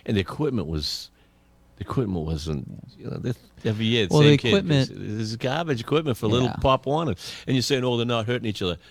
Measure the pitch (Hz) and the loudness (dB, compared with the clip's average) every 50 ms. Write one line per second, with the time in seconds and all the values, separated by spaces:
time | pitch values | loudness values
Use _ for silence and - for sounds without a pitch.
0 | - - 113 98 87 - - - 151 151 131 110 78 76 82 76 73 - - - | -6 -2 0 0 0 -2 -4 -4 -2 -2 -2 -2 -2 -2 -4 -4 -4 -6 -8 -8
1 | - - _ _ _ _ _ _ _ _ _ _ _ _ _ - 98 - - 139 | -12 -16 _ _ _ _ _ _ _ _ _ _ _ _ _ -14 -10 -6 -4 -2
2 | 123 101 92 85 78 80 80 76 78 82 76 69 - - - - - - - - | -2 -2 -2 -4 -2 -2 -4 -4 -4 -4 -4 -6 -6 -10 -14 -16 -18 -20 -20 -14
3 | - - - 80 - 127 117 - - - - - - 117 110 104 113 113 117 117 | -12 -10 -8 -6 -6 -6 -6 -6 -10 -20 -16 -8 -4 -4 -2 0 0 2 2 2
4 | 107 90 - 151 147 147 147 135 - 120 104 98 196 170 151 139 131 117 - 98 | 2 4 4 6 8 8 8 6 6 4 2 2 4 4 2 2 2 0 -4 -8
5 | 98 101 104 110 110 107 113 117 - 127 131 156 170 160 143 113 107 - 139 156 | -8 -6 -6 -4 -4 -6 -6 -4 -4 -4 -2 -2 -2 -2 -2 -4 -2 0 0 0
6 | 160 151 117 - - 107 107 123 127 123 - - 131 139 131 127 - 131 143 156 | 0 0 -2 -2 0 0 2 2 2 0 0 2 4 4 4 4 2 0 -2 0
7 | 170 147 - - - - - - - - 139 131 117 - 143 131 123 127 120 117 | 0 -2 -4 -4 -6 -14 -14 -10 -4 0 0 0 2 2 2 2 2 2 0 0
8 | 117 120 120 117 107 107 123 123 110 113 98 - 101 90 85 82 - - | 0 0 0 0 0 0 -2 -2 -2 -4 -4 -2 -2 -2 -2 -4 -8 -20